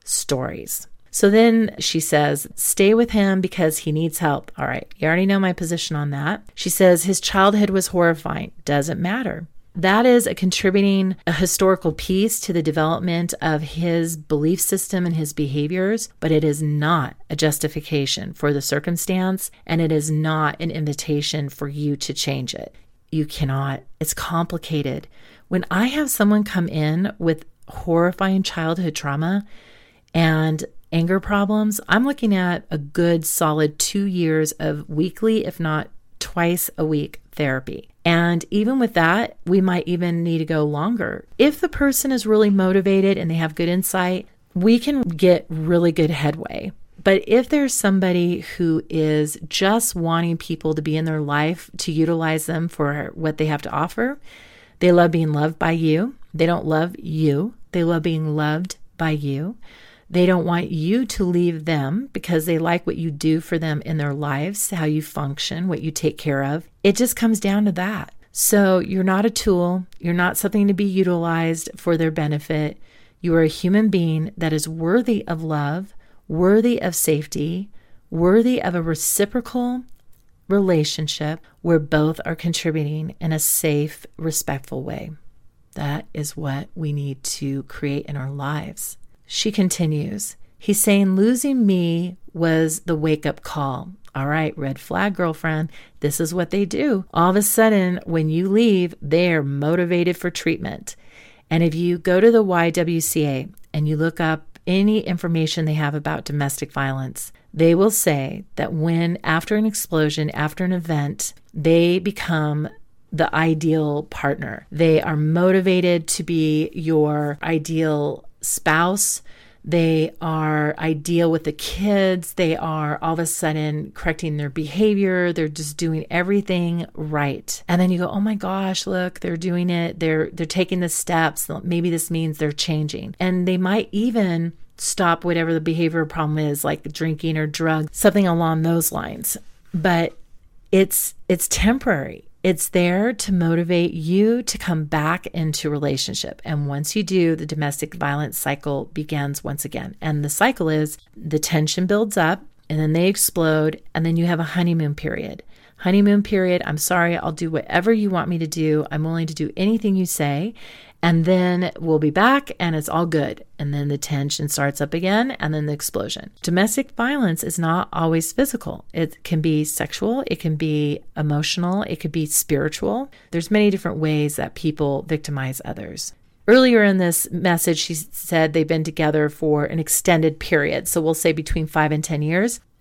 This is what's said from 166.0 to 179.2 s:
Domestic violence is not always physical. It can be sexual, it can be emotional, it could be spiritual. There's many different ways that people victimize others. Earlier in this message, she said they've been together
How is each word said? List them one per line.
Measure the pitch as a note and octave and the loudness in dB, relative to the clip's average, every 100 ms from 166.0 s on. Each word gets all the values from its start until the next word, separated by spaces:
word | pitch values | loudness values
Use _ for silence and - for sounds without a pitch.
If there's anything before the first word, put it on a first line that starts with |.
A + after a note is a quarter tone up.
| - - - - | -6 -8 -12 -8
Domestic | - F3 G#3+ C#4 C4 | 0 2 2 0 -4
violence | - A#3+ C#4+ G3+ E3 - | -4 -2 0 0 0 -4
is | E3 | -2
not | E3 F3 - | 0 0 -2
always | E3+ E3 E3 D#3+ | -2 0 0 -2
physical. | - C#4 A#3+ - - - | -2 -2 -2 -8 -12 -8
It | E3 E3 - | -4 -4 -6
can | - D#3+ | -4 0
be | D#3+ D3+ | 2 0
sexual, | D3+ - C#3+ - G3+ B3+ - | 0 -4 -6 -4 -2 -2 -4
it | - | -4
can | E3 D#3 | -2 -2
be | D#3+ D3+ D3 - - - | 0 0 0 -2 -8 -4
emotional, | D3+ D3 D3+ - F3+ G3 | 0 0 -2 -2 -2 -2
it | - D#3 | -4 -6
could | D#3+ | -4
be | D#3+ D3+ | -4 -2
spiritual. | - - C#3+ D3+ - - A3+ C#4 - - | -2 0 0 0 -2 -4 -4 -6 -14 -6
There's | E3+ E3 | -6 0
many | G#3+ G#3 | 4 4
different | G3 F3 D#3 | 2 -4 -2
ways | D#3 D3+ D3 D3 | 0 0 0 -2
that | - - | -8 -4
people | D#3+ D3+ C#3+ C#3 | -6 -2 -2 -2
victimize | D#3+ D#3 D3+ C#3 C3 C3 | -2 -4 -4 -6 -6 -8
others. | - - - - - - _ _ - | -10 -12 -12 -10 -12 -12 _ _ 6
Earlier | B3 B3+ A3+ | 8 8 6
in | G#3 F#3+ | 6 4
this | F3 E3 - | 2 0 -2
message, | F3 F3+ E3+ - D#3 | -2 2 2 2 -2
she | - | -2
said | D#3+ - - - E3+ D#3+ | -6 -8 -12 -2 2 2
they've | D#3+ D#3 | 2 2
been | D#3+ | 0
together | D#3+ D3+ D#3 D3+ | -2 0 0 2